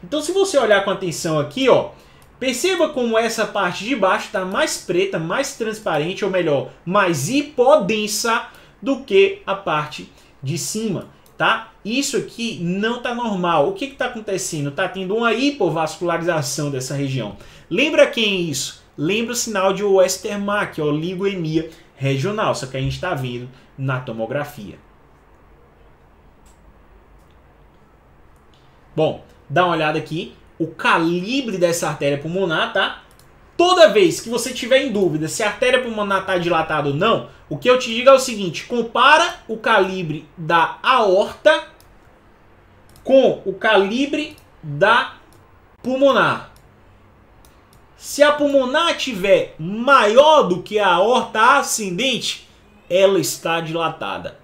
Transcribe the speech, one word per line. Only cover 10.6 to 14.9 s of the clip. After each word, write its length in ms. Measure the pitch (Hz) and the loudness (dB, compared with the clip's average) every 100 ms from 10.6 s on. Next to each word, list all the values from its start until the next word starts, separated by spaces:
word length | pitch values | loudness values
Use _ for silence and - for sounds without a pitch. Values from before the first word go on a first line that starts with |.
| - 214 220 160 - - _ _ | -6 -6 -4 -6 -8 -20 _ _
tá? 340 | 165 226 - _ | 0 0 -6 _
Isso 340 | 196 247 277 214 | -6 -4 -2 -4
aqui 420 | 135 - 233 160 | -6 -8 -8 -4
não 400 | 170 190 220 247 | -4 -2 -2 -4
tá 140 | 247 233 | -6 -6
normal. 540 | 233 196 175 165 147 | -4 -2 0 2 0
O 40 | |
que 140 | 196 269 | -2 -8
que 80 | - | -6
tá 100 | 247 | -8
acontecendo? 680 | 240 214 190 - 156 143 | -8 -8 -6 -6 -6 -6
Tá 160 | 135 | -4
tendo 280 | 190 | -6